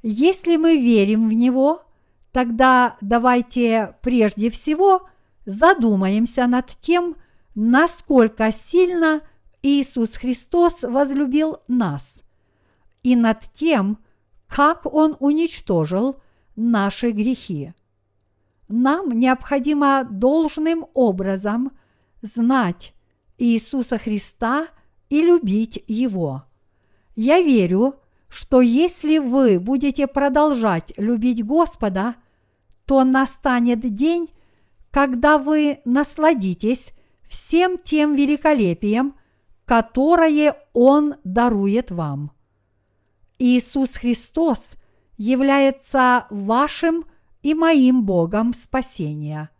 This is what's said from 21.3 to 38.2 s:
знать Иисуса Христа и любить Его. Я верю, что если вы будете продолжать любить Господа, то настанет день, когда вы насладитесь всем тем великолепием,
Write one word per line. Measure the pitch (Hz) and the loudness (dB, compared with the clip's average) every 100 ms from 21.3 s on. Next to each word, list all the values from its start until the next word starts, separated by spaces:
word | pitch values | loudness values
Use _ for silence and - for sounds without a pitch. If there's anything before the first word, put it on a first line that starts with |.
| 190 202 226 262 - _ _ _ _ | -4 -4 -4 -6 -10 _ _ _ _
знать | 208 - 233 269 196 180 - _ _ _ _ _ | -12 -2 0 2 0 -4 -14 _ _ _ _ _
Иисуса | 240 226 - 269 233 220 | 0 0 0 -4 -4 -6
Христа | - 208 - - 226 277 330 _ _ _ _ | -4 -6 -8 -8 -4 -4 -6 _ _ _ _
и | 294 | 0
любить | 339 349 214 202 220 - - | 4 2 2 -2 -4 -8 -8
Его. | 220 254 190 156 135 _ _ _ _ _ _ _ - | -4 -4 -2 -6 -6 _ _ _ _ _ _ _ -4
Я | 226 339 | 2 4
верю, | 339 240 180 185 254 277 _ _ _ | 4 2 2 2 0 -2 _ _ _
что | - - 254 | -20 2 4
если | 247 240 349 - 302 311 | 4 4 0 -2 0 0
вы | 262 262 254 185 | 2 2 2 2
будете | 190 269 285 269 269 | 0 -2 -2 -2 -4
продолжать | 277 277 277 302 262 220 170 - - | 0 0 2 2 0 -2 -2 -6 -6
любить | 208 240 240 233 214 | -4 0 -2 -2 -2
Господа, | 302 320 - 214 190 220 233 _ _ _ _ _ _ - | 0 0 -2 -4 -2 -6 -8 _ _ _ _ _ _ 0
то | 269 | 2
настанет | 262 262 277 - 277 247 240 240 247 | 4 2 0 -2 -2 0 0 0 -4
день, | 202 302 349 330 _ _ _ _ _ _ | -2 -2 -2 -6 _ _ _ _ _ _
когда | 285 277 254 294 302 | -2 0 2 2 2
вы | 277 311 294 277 240 | 2 0 0 -2 -2
насладитесь | 262 285 - 311 285 190 175 214 254 - - _ _ - | 0 -2 0 2 2 -2 -4 -4 -4 -8 -20 _ _ -18
всем | - - 320 370 359 | -14 -2 0 0 -2
тем | - 302 302 | -4 -2 0
великолепием, | 285 | 0